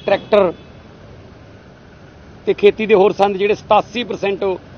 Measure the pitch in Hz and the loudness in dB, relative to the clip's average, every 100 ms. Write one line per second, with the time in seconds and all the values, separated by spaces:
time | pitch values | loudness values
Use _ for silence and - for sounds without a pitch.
0 | 185 190 - 208 185 156 - - - - | -4 -4 2 2 2 -2 -14 -20 -20 -20
1 | - - - - - - - - - - | -20 -20 -20 -20 -20 -20 -20 -20 -20 -20
2 | - - - - - 190 202 196 214 208 | -20 -20 -20 -10 -6 0 2 2 2 2
3 | 202 180 202 190 202 208 - 208 - 240 | 2 2 -2 0 -2 -4 0 0 0 -6
4 | 226 208 196 196 202 185 - | -8 -6 -6 -4 -4 -6 -10